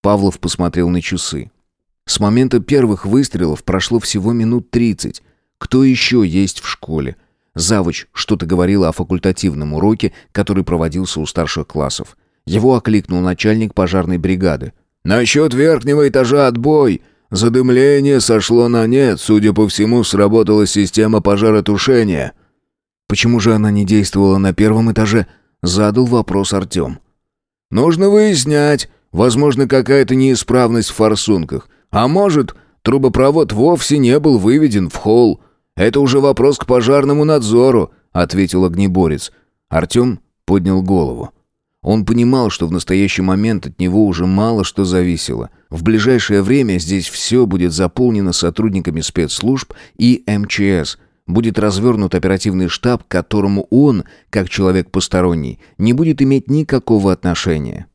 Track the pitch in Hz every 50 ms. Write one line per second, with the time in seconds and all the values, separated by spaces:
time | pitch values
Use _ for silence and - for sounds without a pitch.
0 | - 101 104 101 98 98 - - - 87 - - 90 85 82 87 87 85 90 87
1 | 80 - 95 85 - - - 71 60 - _ _ _ _ _ _ _ _ _ _
2 | _ - - - 107 101 107 120 131 127 123 120 - - 147 143 127 113 104 92
3 | - 98 104 131 143 - - 90 87 80 76 - - - 90 95 - - 117 117
4 | 104 - - 104 92 110 117 117 113 113 120 120 117 _ - 120 117 117 101 -
5 | - - - - _ _ _ _ _ _ _ _ - - - 131 135 135 127 117
6 | - - 123 123 107 90 80 95 98 95 - - - - - _ - - 80 78
7 | 69 64 - _ _ _ _ _ _ _ _ 82 82 95 113 104 92 85 78 -
8 | - _ _ - - - 110 90 - 80 92 87 90 90 101 101 92 80 - -
9 | 90 - 92 90 - 98 90 - - 95 73 71 76 76 76 76 87 104 113 113
10 | - 98 - - - _ _ - 98 - 101 95 87 - 87 82 80 82 76 90
11 | 92 90 - 78 78 73 - - 82 73 - 78 73 _ - 78 71 67 - -
12 | - - _ _ _ _ _ _ _ - 85 107 110 131 131 117 - - 110 104
13 | 95 - 92 90 90 92 90 - - 107 107 110 110 104 - - 92 85 92 95
14 | 90 82 90 87 78 90 92 90 95 90 76 65 64 62 - _ _ _ _ _
15 | _ 87 98 120 123 110 - 147 156 151 120 127 143 160 160 135 113 143 143 147
16 | 147 139 - 135 127 117 135 143 143 131 120 117 117 143 156 151 143 120 92 -
17 | _ _ _ _ _ _ - 95 110 113 113 127 127 127 123 123 135 143 143 143
18 | 139 139 143 131 110 - 117 110 98 - 113 120 120 120 120 117 113 113 120 135
19 | 139 123 98 - - - 107 107 104 107 95 101 107 101 - - 104 110 120 120
20 | 107 - - 98 101 101 104 113 107 90 107 107 104 90 - 104 101 92 - 110
21 | 110 110 110 107 87 101 101 98 107 113 110 107 98 104 104 98 - - 131 120
22 | 113 104 87 73 67 - - _ _ _ _ _ _ _ _ _ _ _ _ _
23 | _ _ 104 - - 117 120 117 95 117 113 110 107 107 104 104 104 92 107 107
24 | 101 92 - 95 98 98 95 98 95 95 90 - 107 107 107 110 113 113 110 -
25 | 110 104 104 117 - - _ _ _ _ _ _ - 87 87 98 107 104 104 123
26 | 127 120 120 117 107 - 90 98 98 - - 98 95 - - 92 73 64 - -
27 | _ _ _ _ _ _ _ _ _ _ _ _ _ _ - 101 131 160 165 160
28 | 190 196 202 214 214 214 196 147 123 143 151 147 147 147 147 139 - - _ _
29 | _ _ - 82 110 127 113 120 147 147 131 120 139 117 135 131 123 - 139 139
30 | 131 - 131 131 131 135 131 113 - - - 127 123 117 117 117 104 - - -
31 | 110 110 107 104 - - 107 92 78 - 67 65 - _ _ _ _ _ - 101
32 | 117 127 151 190 202 202 160 151 123 - - - _ _ _ _ _ 107 127 139
33 | 135 131 - - 131 139 147 165 151 - 104 104 123 160 175 - - - 147 151
34 | 135 120 127 151 147 156 135 110 92 107 123 151 156 143 107 104 92 80 - -
35 | - 107 110 120 123 107 78 - _ _ _ _ _ _ _ - 92 113 117 139
36 | 143 131 123 139 135 139 135 - 120 139 147 - - - 127 123 113 117 139 143
37 | 139 139 143 147 151 156 156 147 117 104 110 117 123 135 127 113 85 - _ _
38 | _ _ _ 87 87 - - 95 98 87 - 92 92 90 85 87 101 98 90 92
39 | 92 80 76 69 - - _ _ _ _ _ _ _ _ - 80 82 - - -
40 | 120 127 107 - _ _ _ _ _ - 95 98 87 95 95 95 95 92 98 90
41 | 78 65 60 58 - - _ _ _ _ _ _ _ _ _ _ - - 104 110
42 | 101 95 113 120 120 120 131 131 123 104 - - 90 82 87 90 - - 95 95
43 | 101 95 - - 92 95 95 98 104 113 110 95 - 71 - - 90 90 90 104
44 | 110 101 87 80 90 90 95 98 107 113 117 107 95 - - - 98 90 90 92
45 | 90 90 87 78 - - 64 57 58 - _ _ _ _ - 82 82 98 110 110
46 | 104 127 131 120 - - 104 101 98 98 127 143 135 110 95 90 80 78 98 95
47 | 85 - - - - - 113 127 123 104 90 92 87 87 80 80 95 87 _ -
48 | 127 120 113 104 98 92 85 - - 85 82 - 110 110 95 95 85 90 78 80
49 | 78 - - 87 82 73 - - - 113 135 131 - _ - - - - _ -
50 | - 120 127 - - - 208 202 208 - - - 101 98 98 87 73 - - _
51 | _ _ _ _ _ - 85 107 117 113 98 - 107 107 95 95 107 123 120 107
52 | 101 90 - 90 - 92 95 92 - 110 92 92 92 85 - - - 123 123 -
53 | - _ - 90 85 _ - 104 98 98 98 98 - _ - 123 143 147 123 95
54 | - - - _ _ _ - 110 95 90 - - 98 92 92 95 87 _ - 95
55 | - - - 92 90 90 85 82 71 62 - - _ _ _ _ 98 110 120 135
56 | 165 160 151 - 139 135 139 135 - - 135 151 156 - - 127 - - 117 104
57 | 95 98 92 - - 90 85 - - 92 82 78 71 58 50 - - _